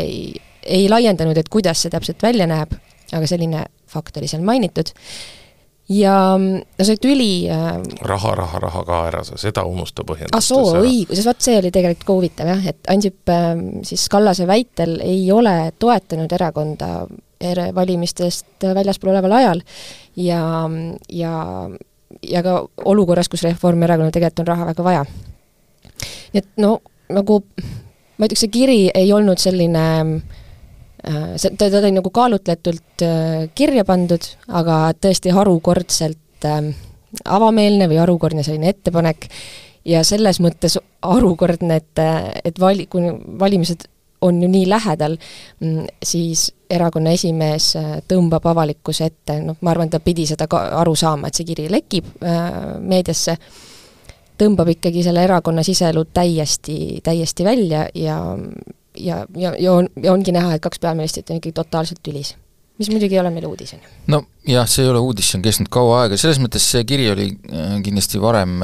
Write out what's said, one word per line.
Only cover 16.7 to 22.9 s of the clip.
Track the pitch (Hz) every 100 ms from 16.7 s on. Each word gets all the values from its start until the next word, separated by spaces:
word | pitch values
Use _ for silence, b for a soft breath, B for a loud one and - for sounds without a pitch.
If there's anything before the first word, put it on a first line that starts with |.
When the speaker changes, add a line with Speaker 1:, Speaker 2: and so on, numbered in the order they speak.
| 147 147 85 87 - - -
Speaker 1:
er-, | 180 180 175 185
valimistest | 185 175 175 - 175 - - - 190
väljaspool | 190 196 190 185
oleval | 196 185 233
ajal | 247 175 - B B B B -
ja, | 175 170 160 165 165 160 165 - -
ja, | 170 165 165 160 92 90 92 - _ _ - -
ja | 175
ka | 180 180 - -
olukorras, | -